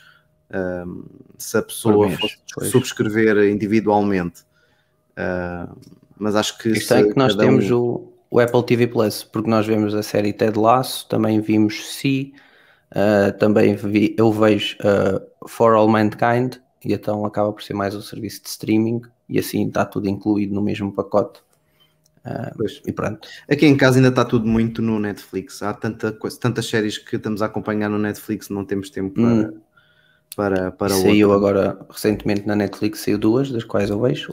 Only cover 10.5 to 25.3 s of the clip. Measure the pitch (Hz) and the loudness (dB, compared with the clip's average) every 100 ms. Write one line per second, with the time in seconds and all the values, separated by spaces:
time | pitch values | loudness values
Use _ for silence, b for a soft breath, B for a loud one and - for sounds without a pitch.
10.5 | 104 110 127 - - - 117 110 110 107 | 2 4 4 0 -8 -4 -2 2 0 2
11.5 | 107 107 - - - 139 135 139 b b | 2 2 -2 -12 -6 -2 -2 -4 b b
12.5 | b b b _ - 104 104 101 - 107 | b b b _ -2 2 4 2 2 2
13.5 | 107 107 101 101 104 104 - 113 107 110 | 4 4 2 0 2 2 2 2 4 4
14.5 | 104 - - 104 101 98 95 - _ - | 2 -2 -2 0 2 2 -2 -6 _ -12
15.5 | - 113 110 107 110 104 - 117 120 127 | 0 4 4 4 4 0 0 0 0 -2
16.5 | - _ _ 107 101 - 104 101 104 104 | -8 _ _ -6 -4 -4 -4 -4 -2 -2
17.5 | 107 - 101 98 101 - - 101 - - | -4 -8 -6 -4 -6 -12 -12 -12 -12 -14
18.5 | - - 110 113 117 - _ - - - | -8 0 2 2 -4 -8 _ -6 -4 -2
19.5 | 104 104 - 104 107 101 98 107 104 98 | -2 -2 -2 -4 -4 -4 -2 -2 -2 -2
20.5 | 101 104 101 98 104 - 104 95 - _ | -4 -4 -4 -6 -6 -2 -2 -2 -6 _
21.5 | _ _ _ _ _ _ _ 120 131 - | _ _ _ _ _ _ _ -12 -10 -10
22.5 | - 104 - - - 82 80 B B - | -8 -8 -8 -10 -8 -8 -8 B B -4
23.5 | 143 151 131 131 131 127 127 117 120 110 | 4 6 6 6 6 6 4 0 0 2
24.5 | 113 113 113 113 110 104 98 - | 0 0 -2 -2 -2 -4 -6 -10